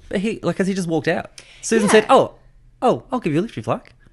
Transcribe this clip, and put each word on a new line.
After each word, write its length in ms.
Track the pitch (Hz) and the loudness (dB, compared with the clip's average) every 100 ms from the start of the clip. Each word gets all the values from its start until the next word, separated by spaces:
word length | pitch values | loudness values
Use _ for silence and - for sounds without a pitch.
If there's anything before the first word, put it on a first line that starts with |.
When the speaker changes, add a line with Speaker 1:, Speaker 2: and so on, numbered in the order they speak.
| - | -8
Speaker 1:
But 140 | 202 | -6
he, 180 | 214 - | -4 -4
like, 140 | 175 165 | -4 -2
has 100 | 190 | -2
he 80 | |
just 140 | 196 170 | -2 -2
walked 220 | 160 160 | -2 -2
out? 200 | 175 - - - - | -4 -8 -18 -20 -12
Susan 260 | - 220 202 | -2 0 4
Speaker 2:
Yeah. 40 | |
Speaker 1:
said, 140 | 214 214 | 4 6
"Oh, 260 | 254 127 - - _ - - | 4 4 -4 -20 _ -20 -2
oh, 220 | 247 139 - | 0 0 -4
I'll 80 | 254 | -6
give 140 | 170 | -2
you 60 | 147 | -2
a 20 | |
lift 160 | 226 - | -4 -8
if 100 | 107 | -6
you 20 | |
like." 220 | 185 - _ - | -6 -8 _ -20